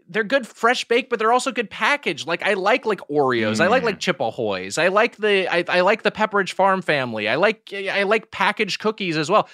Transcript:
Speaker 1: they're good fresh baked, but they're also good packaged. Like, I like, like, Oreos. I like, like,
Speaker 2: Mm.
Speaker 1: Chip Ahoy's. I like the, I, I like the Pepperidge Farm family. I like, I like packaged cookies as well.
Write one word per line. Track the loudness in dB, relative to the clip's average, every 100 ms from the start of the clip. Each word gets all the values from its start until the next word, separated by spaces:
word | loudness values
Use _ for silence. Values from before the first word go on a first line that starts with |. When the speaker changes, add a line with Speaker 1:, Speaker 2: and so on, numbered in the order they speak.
| -8
Speaker 1:
they're | -6
good | 0 -2 -2
fresh | -2 0 0 0
baked, | -2 0
but | 0
they're | 2
also | 2 0
good | -4 -6
packaged. | -2 0 0 -2 -6 -4
Like, | -2
I | 0
like, | 0 2 0
like, | 0 -4 -2
Oreos. | 0 2 2 0 2
I | 2
like, | 2
like, | 0 -2
Speaker 2:
Mm. |
Speaker 1:
Chip | -4 -2
Ahoy's. | -4 -4 -4 -4 -4 0
I | 2
like | 2 0 0
the, | 0 0 0
I, | -2 0
I | 2
like | 2 2
the | 0
Pepperidge | -2 0 0 -2
Farm | 0 2 2
family. | 0 0 0 -2 0
I | 0
like, | -2 -4 -8
I | -10 -6 -2
like | 0 -2 -2
packaged | -4 -2 -2 -4 -4
cookies | -4 -4 -4 -2
as | 2
well. | 2 0